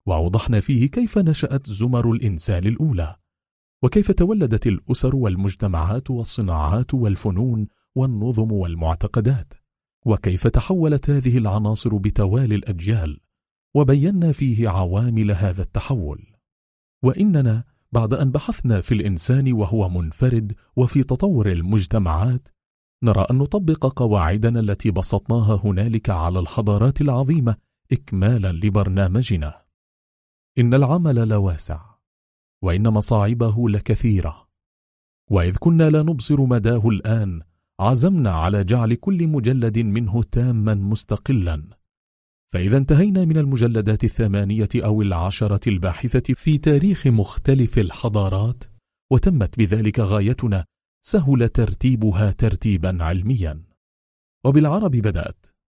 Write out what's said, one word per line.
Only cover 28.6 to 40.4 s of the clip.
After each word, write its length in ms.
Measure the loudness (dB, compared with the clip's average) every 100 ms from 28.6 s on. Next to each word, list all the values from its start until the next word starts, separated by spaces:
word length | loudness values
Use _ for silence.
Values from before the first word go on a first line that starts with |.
| 0 0 0 0 0 0 0 -2 -4 -12 _ _ _ _ _ _ _ _ _ 0
إن 160 | 2
العمل 540 | 4 2 2 0 0 2
لواسع، 520 | 0 0 -4 -8 -12 -14 _ _ _ _ _ _ _
وإن 260 | -2 0 2
مصاعبه 800 | 2 2 2 2 0 0 0 0
لكثيرة، 800 | 0 0 0 2 0 -2 -8 _ _ _ _ _ _ _ _ -2
وإذ 260 | 0 0 0
كنا 340 | 2 4 4
لا 120 | 2
نبصر 380 | 0 -2 0 0
مداه 480 | 2 2 2 2 2
الآن، 540 | 0 0 -2 -2 -6 -12 _ _ -4
عزمنا 500 | 0 2 2 2 0
على 340 | 0 0 0
جعل 300 | 0 0 0
كل 340 | -2 -2 -2 0
مجلد 500 | 0 0 0 0 0
منه 440 | -2 -2 -2 -2
تاما 520 | -2 -2